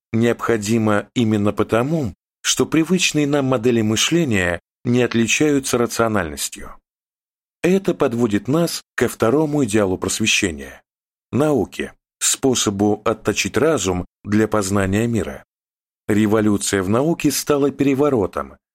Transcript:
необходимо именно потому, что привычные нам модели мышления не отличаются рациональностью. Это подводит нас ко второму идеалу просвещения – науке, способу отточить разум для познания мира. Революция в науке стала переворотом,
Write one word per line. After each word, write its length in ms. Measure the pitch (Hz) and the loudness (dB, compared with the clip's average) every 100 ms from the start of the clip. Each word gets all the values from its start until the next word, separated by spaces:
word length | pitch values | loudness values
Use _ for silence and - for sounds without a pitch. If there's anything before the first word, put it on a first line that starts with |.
| - | -6
необходимо 960 | 113 117 113 - 117 104 117 110 104 - | 0 0 0 0 -2 0 0 2 0 -2
именно 380 | - 113 107 104 | -2 0 2 0
потому, 640 | 104 107 113 131 165 117 - _ _ | 0 0 0 0 -2 -4 -8 _ _
что 240 | - - 131 | -6 -2 0
привычные 640 | 156 160 180 - 151 143 | 2 2 0 0 0 0
нам 180 | 147 131 | 0 2
модели 360 | 127 123 117 | 2 2 2
мышления 800 | 107 110 - 170 151 101 87 85 _ _ 123 | 2 0 0 0 2 0 0 -2 _ _ -2
не 160 | 123 | 2
отличаются 760 | 117 117 110 - 151 139 135 123 | 2 2 0 2 2 2 0 -2
рациональностью. 960 | 117 - 117 104 82 71 - - - - _ _ _ _ _ _ _ _ | -2 0 0 0 -4 -6 -10 -10 -18 -20 _ _ _ _ _ _ _ _
Это 320 | 165 190 190 | 0 0 0
подводит 560 | 160 139 117 120 101 - | 0 0 0 0 0 0
нас 320 | 156 170 - - - | -2 -2 -4 -10 -2
ко 120 | 120 | -2
второму 560 | - 113 139 156 147 | 0 0 2 0 0
идеалу 340 | 120 110 98 90 | 0 2 0 0
просвещения – 840 | 95 - 110 - 98 73 69 - _ _ _ _ - | -4 -2 0 0 -2 -6 -14 -18 _ _ _ _ -6
науке, 600 | 110 151 139 - - 67 - _ - | -2 0 0 -2 -6 -12 -12 _ -6
способу 800 | - - 135 120 - 98 104 104 113 | -4 0 0 0 0 0 0 2 -2
отточить 500 | 110 - 101 101 110 | -2 -4 -4 -2 0
разум 480 | 151 147 95 90 87 _ | 0 0 -2 -4 -6 _
для 240 | 101 104 110 | -2 0 2
познания 600 | 107 95 101 95 101 117 | 0 0 -2 0 0 0
мира. 380 | 113 87 - - _ _ _ _ _ - | -2 -4 -10 -18 _ _ _ _ _ -2
Революция 760 | 104 107 110 107 101 - 98 | 2 2 2 2 0 0 -2
в 60 | 92 | 0
науке 420 | 110 151 165 147 | 0 0 0 0
стала 400 | - - 143 143 | -2 -2 0 0
переворотом, 840 | 139 143 131 147 127 90 73 69 - _ | 0 0 2 2 2 0 -4 -10 -14 _